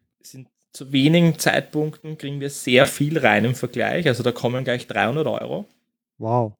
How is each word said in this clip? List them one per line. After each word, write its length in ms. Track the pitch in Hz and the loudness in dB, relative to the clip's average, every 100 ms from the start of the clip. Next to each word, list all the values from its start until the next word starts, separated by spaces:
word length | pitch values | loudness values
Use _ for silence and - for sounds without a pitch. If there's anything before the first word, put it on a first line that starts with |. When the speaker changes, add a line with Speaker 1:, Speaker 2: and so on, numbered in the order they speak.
| _ _ | _ _
Speaker 1:
sind 260 | - 131 127 _ _ | -20 -20 -20 _ _
zu 200 | - 135 | -20 -2
wenigen 460 | 139 143 170 170 - | 2 6 6 4 2
Zeitpunkten 800 | - - - 151 156 151 160 156 | 0 0 -2 -4 -4 -6 -14 -12
kriegen 240 | 143 143 | -10 -8
wir 80 | 139 | -8
sehr 360 | - - 123 135 | -6 2 4 4
viel 320 | - 147 160 | 2 -2 2
rein 260 | 123 104 | 2 4
im 100 | 113 127 | 2 -2
Vergleich. 500 | 123 120 107 143 156 | -4 -4 -2 0 0
Also 160 | 117 | 0
da 80 | 120 | -2
kommen 300 | 117 123 123 | -2 -4 -4
gleich 220 | 127 123 - | -4 -6 -4
dreihundert 400 | 110 101 147 139 | -2 0 0 -2
Euro. 400 | 107 123 156 208 _ _ _ _ - | -4 -6 -8 -10 _ _ _ _ -10
Speaker 2:
Wow. 340 | 110 123 110 | -2 0 0